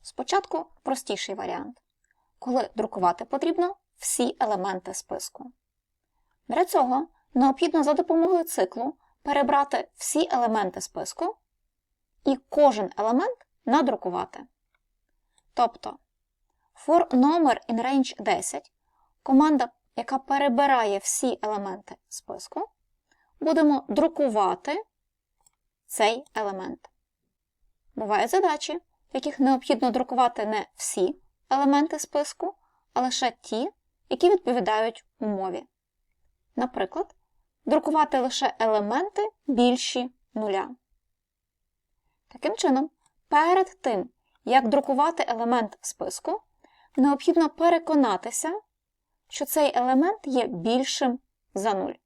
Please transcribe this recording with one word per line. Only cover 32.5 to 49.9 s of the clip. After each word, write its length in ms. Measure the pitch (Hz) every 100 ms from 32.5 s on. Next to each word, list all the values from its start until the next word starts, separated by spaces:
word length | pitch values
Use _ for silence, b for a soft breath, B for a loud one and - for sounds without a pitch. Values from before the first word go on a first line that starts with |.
| - _ _ _
а 60 | -
лише 300 | 254 247 254 -
ті, 300 | - 220 320 _ _ _ _
які 220 | - 359
відповідають 760 | 392 - 247 190 214 226 226 _ _
умові. 460 | 214 196 190 180 - _ _ _ _ _ _ _ _ -
Наприклад, 580 | 247 - 190 - 415 _ _ _ _ _
друкувати 560 | - 302 - 311 302 269
лише 340 | 254 - 269 -
елементи 680 | 226 214 208 254 392 - 427 _ -
більші 680 | 240 247 247 - 262 247 _ _
нуля. 360 | 220 214 196 - 254 _ _ _ _ _ _ _ _ _ _ _ _ _ _ _
Таким 280 | 254 302 440
чином, 340 | 349 262 311 _ _ _ _
перед 520 | 294 330 370 370 -
тим, 300 | 262 208 - _ _ _
як 240 | - 262 240
друкувати 560 | 277 277 262 311 330 -
елемент 500 | 226 233 247 214 -
списку, 600 | - - - - - 359 _ _ b b b -
необхідно 520 | 269 285 - 339 311
переконатися, 1120 | - 339 330 330 302 240 185 226 - 320 403 _ _ _ _ _ _ _
що 160 | -
цей 280 | 285 311 285 -
елемент 420 | 247